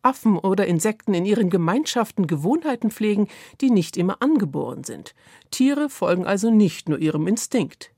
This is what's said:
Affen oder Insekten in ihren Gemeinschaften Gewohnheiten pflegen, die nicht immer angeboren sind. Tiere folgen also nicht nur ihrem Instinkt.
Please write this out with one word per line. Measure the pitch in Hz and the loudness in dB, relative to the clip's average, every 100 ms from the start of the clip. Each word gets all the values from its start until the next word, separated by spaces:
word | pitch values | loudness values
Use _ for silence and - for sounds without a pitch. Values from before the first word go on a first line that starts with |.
Affen | 247 262 220 185 | 0 2 2 2
oder | 190 190 196 | 2 0 2
Insekten | 170 214 214 - | 2 0 -4 -2
in | 185 | -2
ihren | 185 214 190 | 2 2 2
Gemeinschaften | 180 165 220 311 254 220 - 170 | 2 0 0 -2 -2 -2 -2 -2
Gewohnheiten | 160 160 311 320 240 220 | 0 0 0 0 -2 -4
pflegen, | - 214 202 202 - - - | -2 -2 0 -2 -4 -20 -2
die | 269 | 2
nicht | 220 165 - | 2 0 -2
immer | 175 - | -2 0
angeboren | 262 311 156 143 127 135 | 0 2 0 -4 -6 -8
sind. | - - - _ _ - _ | -12 -14 -16 _ _ -20 _
Tiere | - 262 285 294 | 0 2 2 -4
folgen | - 175 180 175 | -2 0 0 0
also | 202 220 | 0 2
nicht | 220 196 - - | 4 4 0 -4
nur | 151 | -2
ihrem | 156 151 165 | 0 -2 -2
Instinkt. | 220 - 254 151 - - | -2 -2 -2 -4 -8 -20